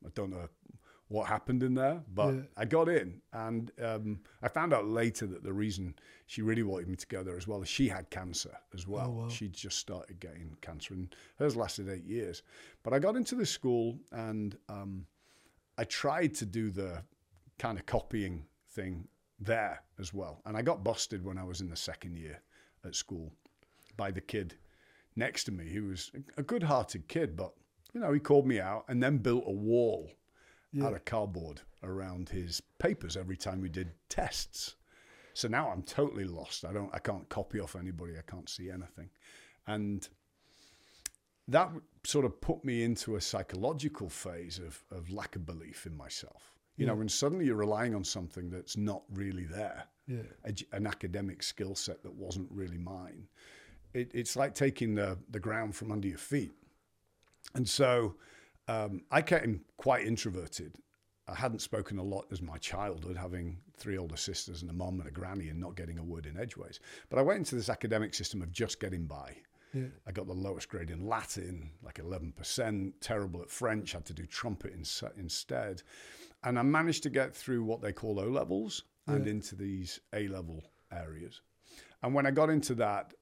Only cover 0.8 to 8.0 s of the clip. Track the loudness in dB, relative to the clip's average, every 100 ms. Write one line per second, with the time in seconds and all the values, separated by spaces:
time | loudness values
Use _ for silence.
0.8 | -20 -20 -4 -2 2 0 2 2 4 4
1.8 | 4 2 -2 4 4 4 -2 -4 4 6
2.8 | 8 6 2 -4 -10 -6 -2 -2 -2 -4
3.8 | -2 -2 -2 -4 -8 -6 -2 0 4 4
4.8 | 6 4 4 2 -4 -4 -2 0 2 0
5.8 | -4 -6 -16 -20 -10 -2 2 4 4 0
6.8 | -2 -4 -4 -4 -4 -4 -4 -4 -2 4
7.8 | 4 4